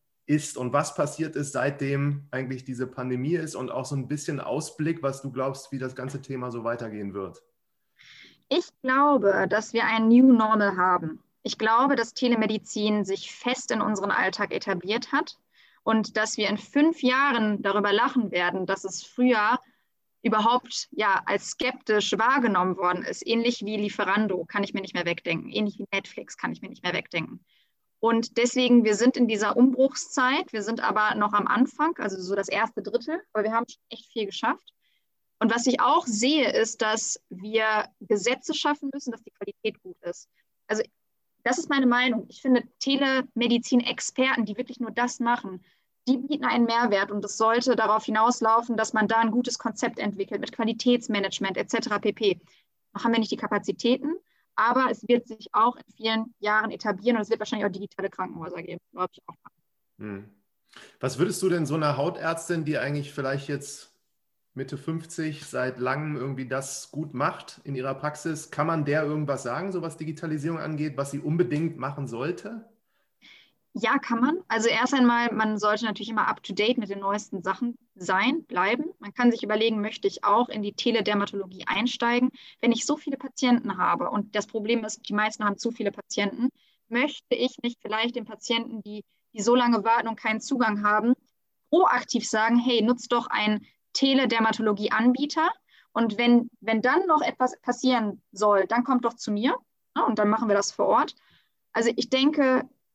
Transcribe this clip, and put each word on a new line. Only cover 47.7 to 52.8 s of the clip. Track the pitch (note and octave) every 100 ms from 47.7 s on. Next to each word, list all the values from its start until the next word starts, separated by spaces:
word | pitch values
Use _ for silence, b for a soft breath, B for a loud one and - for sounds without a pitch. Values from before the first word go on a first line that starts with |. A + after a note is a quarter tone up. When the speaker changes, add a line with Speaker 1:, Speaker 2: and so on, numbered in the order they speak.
| A3+
Speaker 2:
darauf | G#3+ A3 B3
hinauslaufen, | A3 A3+ A#3+ A3 A3+ A#3 A3
dass | A3
man | G#3+ G#3
da | A3+
ein | A3+
gutes | A3+ A#3+ A#3
Konzept | B3 - A#3+ -
entwickelt | G#3 G3+ F#3+ G3
mit | -
Qualitätsmanagement | - A3+ A#3 B3 A#3+ - G#3 G3 - G3 F#3
et | G3+
cetera | A#3 - G#3
pp. | G#3 G#3 G#3+ F3 b b _ _